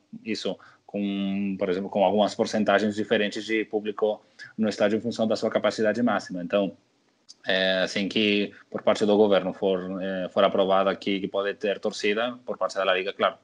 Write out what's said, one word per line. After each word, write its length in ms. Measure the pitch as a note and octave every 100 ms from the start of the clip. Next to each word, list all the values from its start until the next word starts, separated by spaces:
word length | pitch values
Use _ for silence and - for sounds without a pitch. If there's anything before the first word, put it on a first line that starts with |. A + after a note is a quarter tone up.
| _ A2+
isso, 320 | A2+ G#2 G2+ F2+ - _ -
com, 720 | G2+ G2+ G2 G2 G2 G2+ F#2+
por 100 | G2+
exemplo, 220 | F2+ G2
com 160 | G#2 F#2
algumas 300 | G#2 F#2+ -
porcentagens 600 | G#2+ A2 G2+ G2 G#2+ G#2
diferentes 480 | G#2 A2 G2+ A2+
de 220 | G#2 A2 G#2
público 580 | G#2+ G#2+ G2+ G#2+ G#2 _ - - -
no 140 | A2
estádio 280 | - G#2 A2
em 40 |
função 260 | A#2 G#2+ A2
da 80 | G#2+
sua 140 | A2+
capacidade 500 | A2 G#2+ A2 G#2+ G#2+
máxima. 400 | A#2+ G2+ - F2+
Então, 340 | F2 G2+ G2 - _ _ _ _ - - -
é, 340 | F#2 F#2+ F#2
assim 260 | F2 - F#2+
que 460 | A2+ G#2+ G#2 G2+ - -
por 140 | G#2+
parte 200 | - G#2
do 140 | G#2 G#2
governo 340 | G#2+ F#2+ F#2
for, 480 | E2+ G2 F#2 F#2 F#2+
é, 300 | F#2+ F#2+ F2+
for 140 | -
aprovada 520 | G2 G2+ F#2+ F#2+ G2 F2+
que, 240 | - G2
que 80 | F#2+
pode 280 | G2 G2 F#2
ter 240 | G#2 F#2+
torcida, 580 | G#2+ - G#2 G#2 B2 B2 -
por 100 | G#2
parte 200 | F#2+ G2
da 80 |
La 100 | F#2+
Liga, 180 | F#2 F#2+
claro, 240 | - G2 -